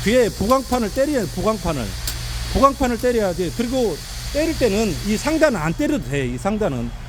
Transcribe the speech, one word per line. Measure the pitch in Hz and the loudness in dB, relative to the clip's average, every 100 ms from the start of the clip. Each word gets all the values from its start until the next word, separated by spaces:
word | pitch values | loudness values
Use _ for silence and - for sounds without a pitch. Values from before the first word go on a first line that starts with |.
뒤에 | 190 247 220 | 2 4 4
보강판을 | - 190 262 254 247 214 | 2 2 2 2 0 0
때려야 | 262 277 285 | 0 0 2
돼, | 175 | -2
보강판을. | 120 185 220 170 151 104 - - - - - - | 0 0 0 -2 -2 -4 -6 -6 -6 -6 -6 -2
보강판을 | 185 269 277 262 233 | 4 4 4 0 0
때려야지. | 247 233 202 170 175 123 | 0 2 0 0 -2 -2
그리고 | 240 262 226 147 - - - | -2 0 0 -2 -8 -10 -4
때릴 | 277 320 311 | 0 0 2
때는 | 254 196 226 139 202 | 2 2 0 0 -2
이 | 208 | 0
상단은 | 277 320 311 214 | 0 2 2 2
안 | 151 | -2
때려도 | 165 196 294 123 | 0 0 0 -2
돼, | 143 127 | -2 -2
이 | 123 | -2
상단은. | 196 208 202 127 117 - | -2 0 -2 -2 -4 -8